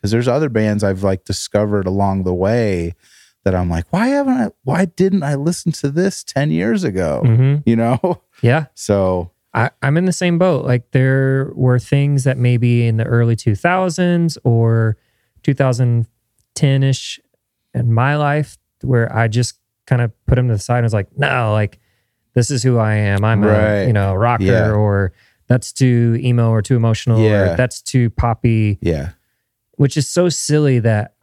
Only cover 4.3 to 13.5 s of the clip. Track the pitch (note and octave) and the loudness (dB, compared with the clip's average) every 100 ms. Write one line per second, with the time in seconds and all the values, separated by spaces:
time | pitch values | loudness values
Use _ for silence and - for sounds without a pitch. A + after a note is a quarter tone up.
4.3 | B3+ A3 - C3 D#3+ F#3+ - F#3+ G3 C#3+ | -2 -2 -6 -6 -2 -2 0 0 0 -2
5.3 | C#3+ D3 F3 - D3+ C#3+ D3 G3 - - | -2 -2 -4 -6 -4 -4 -2 -4 -4 -8
6.3 | - D3 D#3 G3 A3 E3+ F#2 E2+ C#2 B2 | -4 -2 0 0 -2 -2 -2 -2 0 2
7.3 | A2+ C3 D3 C#3+ A2+ A2+ C3 F#3 F3+ _ | 2 2 0 0 0 0 0 -2 -4 _
8.3 | _ A#2+ C#3 D3 - - G2+ F#2+ F#2 F2 | _ 0 0 -2 -12 -2 0 2 -2 -6
9.3 | _ _ A#2 A2+ _ C3+ D3+ F#3 E3+ F3+ | _ _ -4 -4 _ -2 0 0 -2 -2
10.3 | E3+ F#3 C#3+ B2+ B2 - C3+ C3 C3+ C3+ | 0 0 0 0 -2 -2 -2 0 2 0
11.3 | C3+ C3+ - B2+ B2 - C#3+ C#3+ C#3+ C3 | 0 -4 -2 0 0 0 0 2 0 0
12.3 | C3 B2 A#2+ A#2+ A#2+ A#2 A2 A2+ A#2 A#2 | 0 0 2 2 2 0 0 0 0 2
13.3 | A2+ - | 0 -2